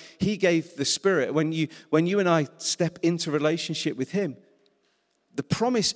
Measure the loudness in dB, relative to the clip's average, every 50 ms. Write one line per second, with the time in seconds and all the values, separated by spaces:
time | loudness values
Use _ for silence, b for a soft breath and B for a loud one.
0 | B B B B -2 -2 0 2 2 2 2 2 0 -4 -6 -4 -2 -2 -2 0
1 | 2 2 2 2 2 2 2 0 0 0 0 -2 -2 B B B B B 0 2
2 | 2 2 0 2 2 4 4 2 2 -2 -6 -8 -6 -6 -2 0 -2 -2 -2 0
3 | 0 0 0 0 -2 -2 -2 0 0 0 0 -2 -4 -6 -6 -4 -4 -4 -4 -4
4 | -6 -4 -2 -2 -2 -4 -6 -10 -18 _ _ _ _ _ _ _ _ _ _ _
5 | _ _ _ _ _ _ _ -8 -6 -4 -2 -2 0 0 2 2 0 0 0